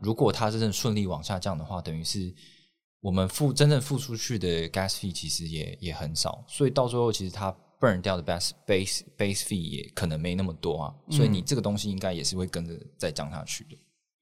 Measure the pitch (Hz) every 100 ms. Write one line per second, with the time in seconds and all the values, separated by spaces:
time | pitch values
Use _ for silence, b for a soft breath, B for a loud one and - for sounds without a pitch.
0 | 104 113 123 - 110 113 113 101 123 104
1 | 98 80 78 92 98 82 76 92 80 80
2 | 82 104 90 B B B B B _ _
3 | 98 92 95 - 147 139 147 143 - 139
4 | 127 113 - 113 90 85 82 95 95 -
5 | 101 80 78 - 80 80 80 85 87 80
6 | 78 80 - - - - 139 135 123 120
7 | 120 107 95 85 95 92 _ _ 123 92
8 | 98 92 78 85 - - - 98 95 -
9 | - - 101 98 - 101 80 71 - -
10 | 87 78 87 90 95 80 87 78 71 -
11 | - 151 113 98 - 127 101 104 104 95
12 | 95 87 - 92 92 87 82 85 - _
13 | 87 73 73 78 - - - - _ _
14 | _ _